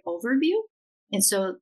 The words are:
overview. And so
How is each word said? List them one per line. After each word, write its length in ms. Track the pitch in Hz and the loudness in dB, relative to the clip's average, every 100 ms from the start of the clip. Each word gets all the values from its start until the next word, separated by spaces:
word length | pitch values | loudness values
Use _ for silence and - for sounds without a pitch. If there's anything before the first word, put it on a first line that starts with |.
| 175 | -8
overview. 560 | 170 226 269 311 415 440 _ _ _ - | -6 0 2 2 0 -2 _ _ _ -6
And 120 | 202 | 0
so 340 | 202 202 190 - | 2 2 -2 -6